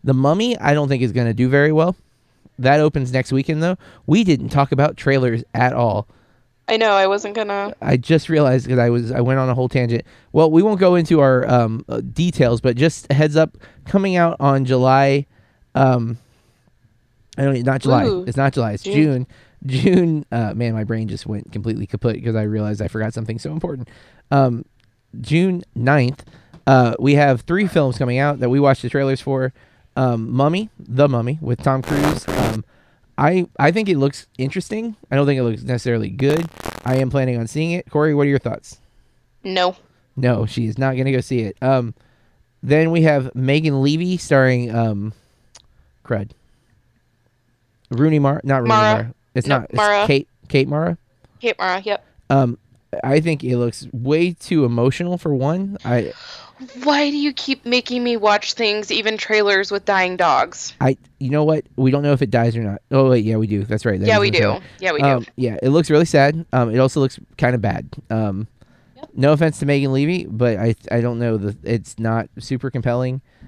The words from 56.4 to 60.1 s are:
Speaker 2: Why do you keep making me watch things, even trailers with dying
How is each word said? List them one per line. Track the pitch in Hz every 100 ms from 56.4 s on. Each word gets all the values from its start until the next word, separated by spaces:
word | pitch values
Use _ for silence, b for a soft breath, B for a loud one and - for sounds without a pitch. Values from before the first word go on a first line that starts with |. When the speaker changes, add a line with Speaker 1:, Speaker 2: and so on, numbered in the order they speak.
| B - 254 247
Speaker 2:
Why | 277 294 294
do | 294
you | 294
keep | 262 - 269 240
making | 247 233 247
me | 240 226
watch | 208 208 -
things, | - 214 214 196
even | 214 214 220
trailers | - 214 202 196 196
with | 202 202
dying | 190 180